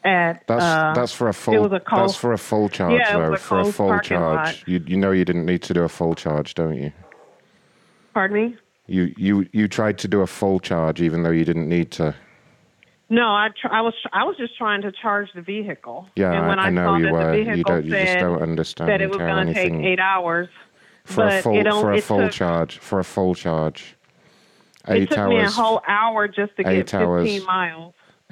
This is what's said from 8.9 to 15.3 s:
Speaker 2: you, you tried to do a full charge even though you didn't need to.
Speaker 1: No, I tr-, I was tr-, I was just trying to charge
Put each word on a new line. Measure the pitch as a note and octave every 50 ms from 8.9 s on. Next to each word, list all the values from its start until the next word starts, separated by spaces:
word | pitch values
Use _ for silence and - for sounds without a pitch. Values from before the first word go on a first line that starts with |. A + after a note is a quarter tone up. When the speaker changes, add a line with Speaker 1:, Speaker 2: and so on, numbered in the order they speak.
| - F#2+ F2+ D#2+ C2+
Speaker 2:
you, | - F#2 G2 G#2 G2 F#2+ F2 -
you | G#2+ G#2+ G2+
tried | - - A2+ G#2+ G2+ G2
to | - G2+
do | F#2+ G2+ F#2+
a |
full | F2 - - - G2 G2 F#2
charge | - - F#2+ E2+ D#2+ D#2+ D#2 -
even | E2+ E2 D#2 E2+ E2+
though | E2
you | E2+ E2 E2
didn't | D2+ E2+ E2 D#2+ D2+
need | E2+ F2 E2 E2 -
to. | - E2+ D2+ D2 - - - _ _ _ _ _ _ _ _ _ _ - _ _ _ _ _
Speaker 1:
No, | A3 A#3 A#3+
I | A3+ G3+ G#3 G#3 G#3+ G#3 -
tr-, | - A#3+
I | - A3 A3+
was | A#3 A3+ - -
tr-, | - -
I | F#3+ A#3
was | E4 G4
just | - B3 A#3 -
trying | - A#3+ G#3+ G#3 G3+ G3+
to | G#3 F#3
charge | - - A3+ G3+ G3+ G3+ F#3+